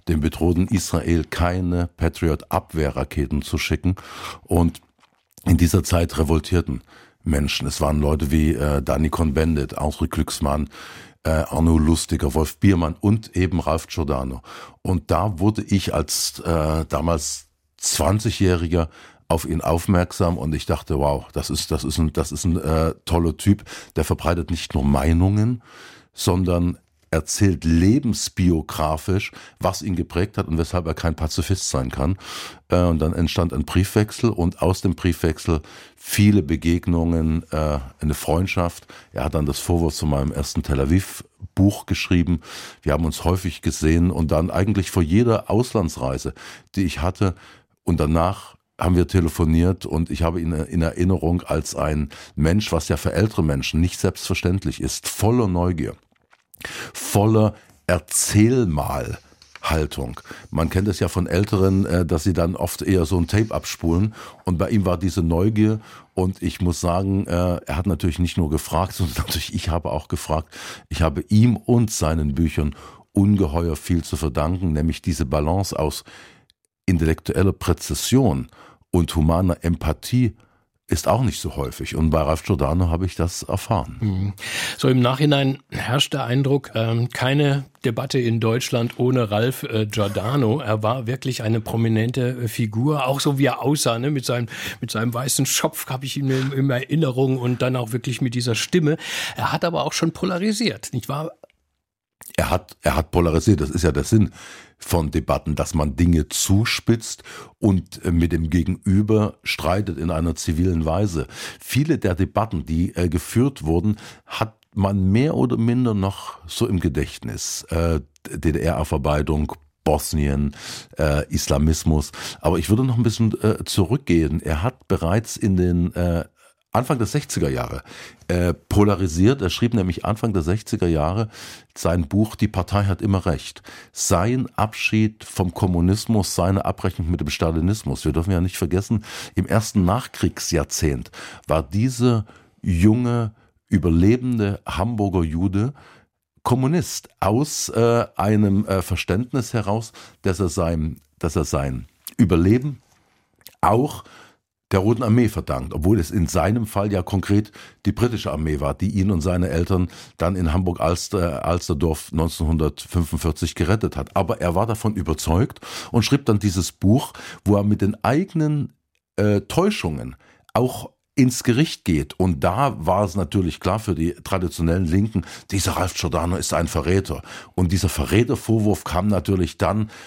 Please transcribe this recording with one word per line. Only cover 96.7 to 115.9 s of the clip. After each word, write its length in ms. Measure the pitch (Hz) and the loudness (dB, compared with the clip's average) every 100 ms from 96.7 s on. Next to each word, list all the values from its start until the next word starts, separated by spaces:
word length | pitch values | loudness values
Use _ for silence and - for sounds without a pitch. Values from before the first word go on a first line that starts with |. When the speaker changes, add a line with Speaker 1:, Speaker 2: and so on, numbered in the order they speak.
| 123 135 156 147 123 135 131 | 0 0 0 0 2 2 2
Speaker 2:
und 240 | 123 123 | 0 0
dann 160 | 127 127 | 0 -2
auch 160 | 113 | -2
wirklich 260 | 120 131 120 | -4 -4 -2
mit 160 | 131 120 | -2 -2
dieser 200 | 120 110 | -2 -2
Stimme. 420 | - 180 151 156 - - - - | 0 2 2 0 -4 -8 -8 -4
Er 160 | - | -4
hat 100 | - | -2
aber 220 | 175 165 147 | -2 -2 -4
auch 80 | |
schon 180 | - 165 | -2 -2
polarisiert, 800 | - 185 180 208 208 220 101 - | -2 -4 -2 -2 -2 -2 -4 -6
nicht 160 | 123 - | -6 -6
wahr? 240 | 143 165 - - _ _ _ _ _ _ _ - - | -6 -8 -12 -20 _ _ _ _ _ _ _ -6 -2
Speaker 1:
Er 120 | 73 | 0
hat, 280 | 90 - - | -2 -4 -4
er 140 | 73 71 | 0 0
hat 160 | 80 | 0
polarisiert. 480 | 87 85 80 92 90 | 2 2 4 4 2
Das 80 | 71 | 2
ist 140 | 90 | 0
ja 80 | 87 | 0
der 140 | 71 69 | 0 2
Sinn 260 | 110 104 - - - - _ | 4 4 -2 -18 -20 -20 _
von 340 | - 87 76 | -4 -2 0
Debatten, 440 | 80 - 71 - 73 | -2 -2 -2 -2 -4
dass 200 | 71 - | -2 0
man 220 | 76 71 | -2 2
Dinge 320 | 87 82 73 | 2 4 0
zuspitzt 920 | - - 98 113 - - 117 - - - - - _ | -4 0 2 2 -2 0 0 -2 -14 -16 -18 -20 _
und, 460 | 110 95 - - 92 | 2 2 -2 -6 0
äh, 60 | |
mit 200 | 85 82 | 2 2
dem 180 | 82 80 | 0 0
Gegenüber 880 | 87 82 90 101 98 107 107 104 - | 0 0 -2 0 2 4 2 2 -4
streitet 540 | - - 78 95 95 78 | -8 -4 -2 -2 -2 -4
in 140 | 82 | -4
einer 240 | 80 82 78 | -2 -2 -2
zivilen 500 | - 80 92 85 78 | -2 0 0 0 0
Weise. 420 | 85 104 82 67 - - - | 0 0 -2 -6 -10 -14 -14
Viele 380 | - 127 147 143 | -4 -2 0 0
der 180 | 98 90 | 0 0
Debatten, 500 | 92 - 110 85 - | 0 -2 -2 -4 -2
die, 300 | 80 87 - | -2 -2 0
äh, 140 | 87 | -2
geführt 540 | 85 - 113 139 139 | -2 -2 0 0 0
wurden, 340 | 73 85 101 104 - - - | 0 2 2 -2 -8 -20 -14
hat 300 | - 113 - _ | -6 -6 -8 _
man 380 | 101 98 101 95 | -2 0 2 2
mehr 240 | 104 147 156 | 4 2 2
oder 220 | 127 117 | 0 2
minder 360 | 113 120 123 | 0 2 0